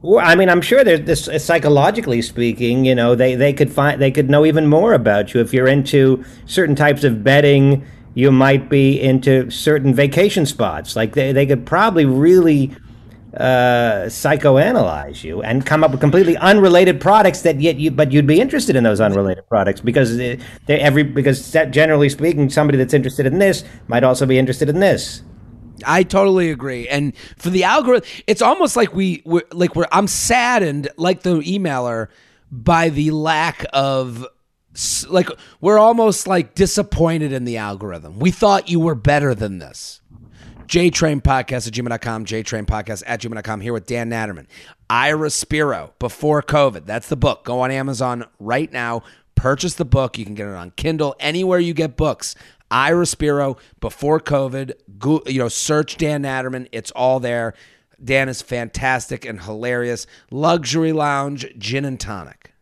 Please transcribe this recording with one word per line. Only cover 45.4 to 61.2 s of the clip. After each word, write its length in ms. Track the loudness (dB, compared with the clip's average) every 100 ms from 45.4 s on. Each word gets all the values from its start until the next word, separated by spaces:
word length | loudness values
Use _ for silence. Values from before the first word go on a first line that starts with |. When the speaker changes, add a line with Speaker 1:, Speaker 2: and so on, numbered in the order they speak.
| -6 -4 -4 -6 -12 _
Speaker 2:
Before 440 | -12 -6 -2 -2
covid. 440 | 0 0 0 -2 -10
That's 220 | -10 -8
the 80 | -2
book. 280 | -2 -4
Go 160 | -8 -6
on 100 | -4
Amazon 540 | -4 -6 -6 -6 -6 -12 _
right 320 | -6 -6 -6
now. 300 | -8 -8 -8 -12 _ _
Purchase 400 | -2 0 -2 -4
the 100 | -6
book. 320 | -2 0 -2 -8
You 80 |
can 100 | -14
get 140 | -12 -12
it 60 |
on 160 | -12 -16
Kindle, 440 | -8 -6 -4 -6 -6
anywhere 380 | -6 -4 -2 -2
you 140 | -2
get 240 | -4 -6 -4
books. 360 | -4 -4 -12 -16 -20 _ _
Ira 380 | 0 0 0 -2
Spiro, 520 | -4 -4 -2 -4 -8 _ _
Before 400 | -12 -8 -4 -4
covid. 540 | -2 -4 -4 -8 -12 -14 _ -8
Go, 240 | -2 -2 -2
you 120 | -4
know, 100 | -4
search 500 | -6 -4 -2 -4 -6
Dan 260 | -4 -4
Natterman. 420 | -6 -6 -8 -10 -12
It's 180 | -14 -12
all 300 | -4 -2 0
there. 340 | -2 -4 -6 -10 _ _ _ _
Dan 260 | -4 -2 -2
is 140 | -8
fantastic 840 | -10 -10 -8 -6 -4 -4 -6 -12
and 160 | -12 -14
hilarious. 680 | -14 -10 -6 -6 -6 -8 -12 _ _
Luxury 600 | -4 -2 -2 -2 -2 -2
Lounge 540 | -2 -2 -2